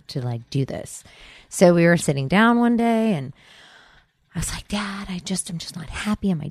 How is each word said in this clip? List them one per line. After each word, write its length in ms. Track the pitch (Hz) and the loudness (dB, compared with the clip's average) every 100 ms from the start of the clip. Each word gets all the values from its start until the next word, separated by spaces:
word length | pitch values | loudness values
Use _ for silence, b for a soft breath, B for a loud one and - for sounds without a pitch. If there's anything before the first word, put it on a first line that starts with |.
| - | -10
to, 140 | 143 | -8
like, 280 | 123 117 117 | -6 -6 -6
do 160 | 139 131 | -4 -4
this." 380 | - - - - b b b b | -6 -12 -16 -20 b b b b
So 260 | - 180 175 | 4 6 8
we 100 | 170 | 6
were 120 | 170 | 4
sitting 300 | - 139 135 | 2 -2 0
down 300 | 190 226 240 | 4 4 4
one 180 | 240 233 | 2 2
day, 380 | 233 226 220 | 2 2 2
and 200 | 170 127 - b b b b b b b _ _ | 0 -4 -12 b b b b b b b _ _
I 60 | 170 | -8
was 120 | - | -6
like, 160 | 165 - | -8 -8
"Dad, 380 | 202 202 196 196 | -6 -6 -8 -8
I 100 | 180 | -8
just, 320 | - 185 - | -6 -6 -6
I'm 80 | 165 | -10
just 160 | - 175 | -10 -12
not 140 | 160 | -10
happy 420 | - 208 214 196 | -8 -4 -2 -2
at 60 | 165 | -2
my 120 | 151 | -4